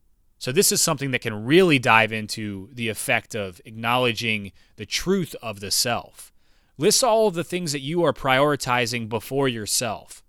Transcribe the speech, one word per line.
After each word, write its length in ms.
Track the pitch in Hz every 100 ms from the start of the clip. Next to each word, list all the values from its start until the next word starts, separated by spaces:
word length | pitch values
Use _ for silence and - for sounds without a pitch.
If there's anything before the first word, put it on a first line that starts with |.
| _ _ _ _
So 120 | -
this 200 | 139 -
is 80 | 208
something 300 | - 147 139
that 100 | 123
can 240 | 120 107
really 340 | 113 165 185 143
dive 340 | 120 110 110
into 580 | 110 107 - 107 98 95
the 160 | 123 113
effect 480 | 104 - 117 - 117
of 240 | 98 90 -
acknowledging 840 | 110 117 123 127 107 117 107 101 - _ -
the 100 | 104
truth 500 | - - 196 160 -
of 180 | 113 101
the 100 | 98
self. 640 | - 123 113 - - - _ _ _ _ -
List 260 | 160 208
all 240 | 240 220 220
of 60 |
the 100 | 170
things 280 | 165 180 175
that 80 | 147
you 220 | 135 170
are 100 | 160
prioritizing 960 | 127 139 131 147 143 - 123 117 120 110
before 380 | 113 - 135 135
yourself. 760 | 113 101 - 120 95 - -